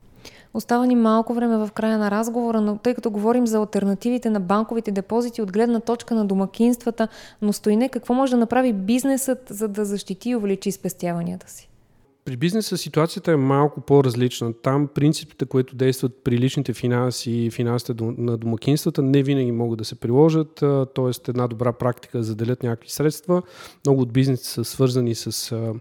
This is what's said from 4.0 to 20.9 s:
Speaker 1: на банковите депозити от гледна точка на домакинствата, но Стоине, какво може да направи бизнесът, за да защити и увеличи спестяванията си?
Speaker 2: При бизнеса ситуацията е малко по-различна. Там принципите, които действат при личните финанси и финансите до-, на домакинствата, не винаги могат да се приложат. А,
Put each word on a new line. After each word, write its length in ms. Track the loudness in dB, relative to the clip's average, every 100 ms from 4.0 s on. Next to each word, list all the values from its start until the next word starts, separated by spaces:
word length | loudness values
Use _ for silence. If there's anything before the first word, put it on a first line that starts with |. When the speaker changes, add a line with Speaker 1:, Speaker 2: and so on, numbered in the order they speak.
| -2 -2 0
Speaker 1:
на 100 | -2
банковите 520 | 0 0 0 -4 -2
депозити 500 | -4 -2 -2 -2 -4
от 100 | -2
гледна 280 | 0 2 0
точка 360 | 0 -4 -2 0
на 100 | 0
домакинствата, 800 | 0 -2 2 2 2 -2 -2 -4 -6 -18 -4
но 120 | -2
Стоине, 360 | 0 2 2 2
какво 240 | -2 -2
може 180 | 0 2
да 60 | 2
направи 360 | 2 2 2
бизнесът, 640 | 0 0 0 2 0 0 -4 -6
за 180 | -6 -4
да 180 | -2 -4
защити 440 | -4 -6 -8 -4
и 60 | -2
увеличи 360 | -2 -2 -4
спестяванията 800 | -4 -8 -6 -4 -4 -6 -8 -14
си? 200 | -20 -20 _ _ _ _ _ -10
Speaker 2:
При 120 | -2
бизнеса 400 | 0 0 -2 -6
ситуацията 540 | -2 0 0 -2 0
е 40 | 2
малко 460 | 4 4 2 0
по-различна. 720 | 4 6 6 2 0 0 -6
Там 360 | -2 0 0 0 2
принципите, 500 | 2 0 -6 -8 -2
които 300 | 0 -2 0
действат 360 | 0 2 -2 -2
при 140 | 0 2
личните 360 | 2 0 -4
финанси 580 | -2 0 0 0 -2 -4
и 200 | -2 -2
финансите 420 | -2 -2 -2 -4
до-, 220 | -4 -4 -2
на 200 | -2 -2
домакинствата, 640 | -2 -2 0 0 0 0
не 220 | 2 2
винаги 280 | 2 0 0
могат 260 | 0 -2 -4
да 80 | -8
се 100 | -6
приложат. 640 | 2 6 6 4 -2 0
А, 240 | 2 2 0